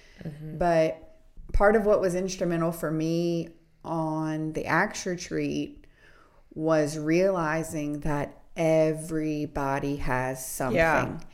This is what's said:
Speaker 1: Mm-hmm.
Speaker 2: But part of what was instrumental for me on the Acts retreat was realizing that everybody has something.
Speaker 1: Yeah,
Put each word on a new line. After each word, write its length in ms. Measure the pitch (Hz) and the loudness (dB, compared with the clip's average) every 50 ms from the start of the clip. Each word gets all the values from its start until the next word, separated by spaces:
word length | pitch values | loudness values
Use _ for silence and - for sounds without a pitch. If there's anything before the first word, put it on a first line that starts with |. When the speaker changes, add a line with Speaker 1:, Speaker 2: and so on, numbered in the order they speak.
| - - - - - | -20 -20 -18 -14 -14
Speaker 1:
Mm-hmm. 360 | 160 147 151 151 156 156 151 | -12 -12 -12 -12 -10 -4 0
Speaker 2:
But 580 | 175 175 165 160 160 156 - - - - - - - - - - - - | 2 4 4 4 4 2 0 -4 -10 -20 -20 -20 -20 -20 -18 -18 -4 0
part 240 | - - 202 208 214 | 4 6 6 6 6
of 100 | 226 196 | 6 4
what 140 | 208 208 - | 4 4 4
was 140 | 190 185 175 | 4 2 0
instrumental 560 | 180 190 185 185 - 185 175 170 165 165 170 | 0 -2 -4 -4 -2 -2 0 2 2 0 0
for 200 | 170 - 170 151 | 0 -2 -4 -2
me 580 | 160 156 156 160 165 170 175 170 170 170 165 - - - _ _ _ _ - | -2 0 0 0 0 0 0 0 0 -2 -4 -6 -12 -20 _ _ _ _ -8
on 720 | 156 165 165 160 156 156 156 160 156 156 156 156 156 156 | -6 -4 -2 -2 -2 -2 -2 -2 -2 -2 -4 -4 -4 -4
the 120 | - - | -4 -2
Acts 380 | - 151 165 196 214 - - - | 0 2 2 2 0 -2 -6 -6
retreat 840 | 190 180 175 - - 160 156 147 143 147 147 143 - - - - - - _ - - - - - _ _ - - - - | -6 -6 -6 -6 -6 -4 -4 -2 -2 -4 -4 -6 -8 -10 -16 -20 -20 -20 _ -20 -20 -20 -20 -20 _ _ -20 -20 -14 -8
was 440 | 156 156 160 160 156 151 147 160 | -4 0 2 2 2 2 0 -2
realizing 1040 | 156 147 156 165 175 185 196 190 175 160 151 160 160 160 160 165 151 147 147 147 147 | -2 0 2 2 4 4 2 2 0 0 0 -2 -2 -4 -4 -6 -6 -4 -4 -4 -4
that 340 | - 156 147 143 143 - - - - - - | -2 -2 0 -2 -2 -6 -8 -14 -20 -10 -4
everybody 1400 | 175 165 160 160 160 156 156 156 156 156 170 160 156 156 156 151 151 151 147 - 151 139 135 135 143 147 143 143 | 0 2 4 4 6 4 4 2 -2 -4 -4 -4 -2 -2 -2 -2 -2 -4 -4 -4 -4 -2 0 0 0 -2 -2 -2
has 480 | 139 - - 127 127 127 127 135 135 - | -2 0 0 0 0 0 -2 -4 -6 -8
something. 300 | - - - 139 156 - | -8 -6 -4 -2 0 2
Speaker 1:
Yeah, 420 | 170 165 165 151 131 127 - - 165 - - | 4 4 4 4 2 0 -2 -4 -8 -12 -14